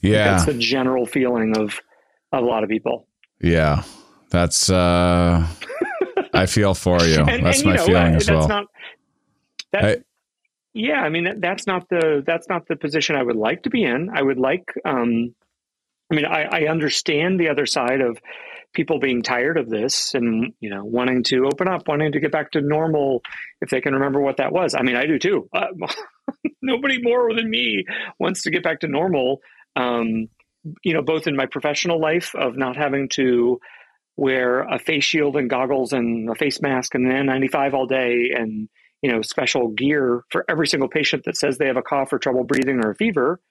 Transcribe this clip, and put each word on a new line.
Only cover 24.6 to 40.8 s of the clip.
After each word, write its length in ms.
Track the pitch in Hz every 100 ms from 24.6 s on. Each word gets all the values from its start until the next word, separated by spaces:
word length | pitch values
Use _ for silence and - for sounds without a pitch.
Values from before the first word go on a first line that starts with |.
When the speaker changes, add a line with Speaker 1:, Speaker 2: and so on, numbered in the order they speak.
| 175
Speaker 2:
I 60 | -
mean, 160 | 123 123
I 80 |
do 140 | 143 151
too. 280 | 175 202 -
Uh, 140 | - 98 190 - - 427 _
<laughs> 460 | - - - -
nobody 360 | 254 254 277 254
more 320 | 240 247 240
than 160 | 226 226
me 340 | 214 120 104 92 - - -
wants 240 | 170 185
to 60 | -
get 120 | 170
back 180 | 170 156
to 80 | 160
normal, 520 | 139 185 160 127 139 _ _ _ -
um, 520 | 123 120 113 113 113 _ _ _ 156 151
you 120 | 190
know, 80 | 156
both 240 | 135 160 156
in 100 | 139
my 80 | 131
professional 540 | 143 151 147 180 170
life 340 | 160 165 170
of 220 | - 127 120
not 200 | 131 127
having 320 | 147 139 135
to 480 | - 131 123 120 123 - - - _ _ -
wear 440 | 139 131 127 123
a 160 | 160 -
face 260 | - 156
shield 320 | 139 160 147 139
and 140 | 127
goggles 420 | 127 127 139 123
and 380 | 135 117 117 113
a 40 |
face 280 | 113 147 -
mask 320 | 143 131 123
and 120 | 131 127
an 60 |
N 140 | 131 139
ninety-five 480 | 131 135 151 139
all 120 | 135 131
day 440 | 135 123 120 120
and, 340 | 135 110 107 110 _ _ _
you 100 | 143
know, 120 | 117
special 460 | 107 - 131 143 120
gear 540 | 110 135 151 131 120 -
for 140 | - -
every 180 | 156 151
single 220 | 147